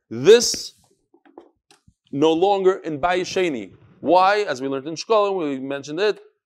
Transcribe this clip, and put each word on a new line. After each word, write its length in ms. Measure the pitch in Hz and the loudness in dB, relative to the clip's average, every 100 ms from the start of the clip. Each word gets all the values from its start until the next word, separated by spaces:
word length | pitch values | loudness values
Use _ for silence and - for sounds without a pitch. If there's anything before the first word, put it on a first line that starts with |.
| _ | _
This 640 | 113 147 233 226 - - - _ _ _ _ _ - - _ _ _ _ _ _ | 0 6 6 6 -4 -10 -20 _ _ _ _ _ -20 -20 _ _ _ _ _ _
no 220 | 139 156 | 0 2
longer 400 | 160 196 196 185 | 2 2 2 2
in 260 | 190 165 147 | 0 -4 -4
Bayis 280 | 175 185 175 | -2 -2 -2
Sheni. 460 | 190 180 123 95 - _ _ | -2 -2 -4 -10 -18 _ _
Why? 400 | 127 180 190 208 | 2 4 4 2
As 200 | 202 127 | -2 -6
we 60 | 135 | -6
learned 200 | 135 139 | -6 -8
in 80 | 156 | -12
Shkolim, 420 | - 220 202 190 | 0 0 2 -2
we 220 | 147 135 | -4 -6
mentioned 400 | 135 139 139 156 | -8 -10 -8 -4
it, 200 | 208 185 - _ | -2 -2 -10 _